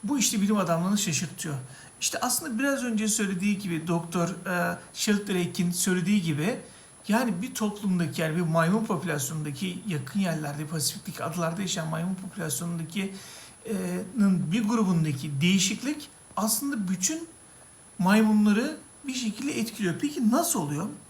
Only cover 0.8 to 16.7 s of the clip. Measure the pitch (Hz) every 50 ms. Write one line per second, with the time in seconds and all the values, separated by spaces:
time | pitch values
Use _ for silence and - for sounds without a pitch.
0.8 | 175 190 208 202 - 180 151 - 180 143 - - - 170 143 131 127 - - -
1.8 | - - - - - - - - - 247 240 - 339 302 226 214 269 285 277 262
2.8 | 247 247 226 208 220 214 202 - 208 190 196 175 196 208 208 190 - 175 170 156
3.8 | 165 170 170 - - - - 180 170 180 190 - - 196 180 175 175 175 175 -
4.8 | - - - - - 220 208 202 202 202 202 180 175 175 - - 180 175 175 -
5.8 | - 196 185 185 175 196 208 208 170 165 147 143 151 202 262 269 - - - -
6.8 | - - - - - - 202 233 254 233 185 170 214 254 - - 226 208 202 208
7.8 | 214 196 185 175 170 147 127 - 165 160 156 175 180 160 160 165 165 170 196 226
8.8 | 220 - 202 151 - 170 151 147 - - 160 156 151 151 139 - 196 185 180 190
9.8 | - 214 170 143 127 - - 202 190 175 160 156 151 147 143 143 156 147 170 160
10.8 | 143 - - 208 - - - - - 147 156 175 170 160 165 190 196 180 - 170
11.8 | 160 160 160 160 170 185 190 185 190 185 - 202 170 156 147 - 175 170 170 165
12.8 | 160 151 - 202 190 196 190 190 - - - - - - - - - - 220 185
13.8 | 185 180 180 180 - - - 247 202 196 190 170 147 147 170 247 214 202 240 226
14.8 | 214 185 180 165 160 151 139 127 143 156 143 135 156 175 190 196 180 196 220 -
15.8 | - 269 302 294 - - - - - - - - 208 220 - - 285 277